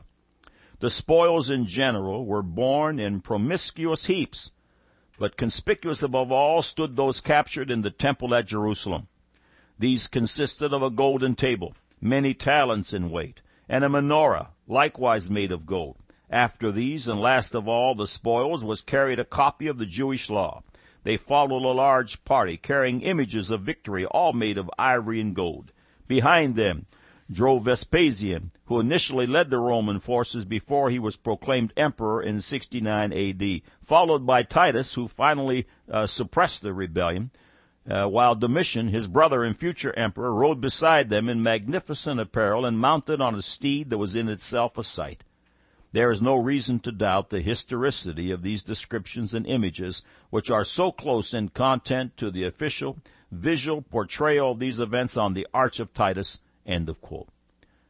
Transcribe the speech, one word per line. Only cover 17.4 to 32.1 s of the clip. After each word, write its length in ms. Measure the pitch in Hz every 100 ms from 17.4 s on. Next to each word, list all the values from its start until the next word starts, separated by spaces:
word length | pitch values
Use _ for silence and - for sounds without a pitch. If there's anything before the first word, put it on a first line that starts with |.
| -
of 120 | 120 107
all 280 | 117 127
the 120 | 120 104
spoils, 560 | - 113 117 135 165
was 180 | 107 107
carried 380 | - 139 139 120
a 60 |
copy 420 | 120 - 139 - 151
of 120 | 131
the 80 | 110
Jewish 440 | 85 135 131 -
law. 320 | 104 87 - - _ _ _
They 120 | - 107
followed 460 | - 143 143 131
a 100 | 131
large 520 | 127 135 131 120 -
party, 320 | - 135 98 85
carrying 440 | - 143 131 123
images 500 | 175 175 120 110 95
of 100 | 110
victory, 440 | 95 160 - 98 92
all 260 | - 175
made 260 | 117 110 101
of 120 | 90 -
ivory 420 | 127 127 110 113
and 160 | 107 92
gold. 360 | 87 73 69 _ _ _ -
Behind 480 | 131 127 170 147 113
them 300 | 104 80 - _ _ _ -
drove 340 | 90 127 131
Vespasian, 840 | 113 123 - 165 165 104 101 85 90 -
who 160 | - 120
initially 460 | 117 170 - 131 123
led 240 | 143 165
the 80 | 127
Roman 420 | 120 117 107 101
forces 440 | - 123 120 120
before 460 | 98 107 - 143 135
he 80 | 123
was 180 | 107 101
proclaimed 560 | - 104 - 131 113 -
emperor 460 | 151 - 110